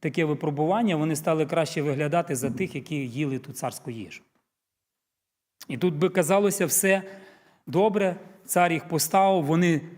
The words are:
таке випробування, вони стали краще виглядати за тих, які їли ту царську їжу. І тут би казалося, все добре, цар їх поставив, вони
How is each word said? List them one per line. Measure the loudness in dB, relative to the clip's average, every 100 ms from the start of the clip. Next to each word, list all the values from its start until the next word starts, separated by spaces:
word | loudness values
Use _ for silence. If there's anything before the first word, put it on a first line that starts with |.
таке | -6 -2
випробування, | 0 0 -2 0 0 2 2 2
вони | 0 -2
стали | 0 0 0
краще | 0 -2 -2
виглядати | -2 -2 0 0 -2 -2
за | -4
тих, | -4 -6
які | -6 -8 -6
їли | -6 -4 -4 -4
ту | -8
царську | -8 -8 -8 -10
їжу. | -12 -12 -16 -20 _ _ _ _ _ _ _ _ _ _ _ _ _ -10
І | -4
тут | -2
би | 0 0
казалося, | 2 2 2 2 0 0
все | 2 2 2 0 -14 -20 -20 _ _ -4
добре, | 2 2 2 0 -2 -10 -18
цар | -2 2 4
їх | 2 -2
поставив, | -2 2 4 6 4
вони | 4 4 4 2 -2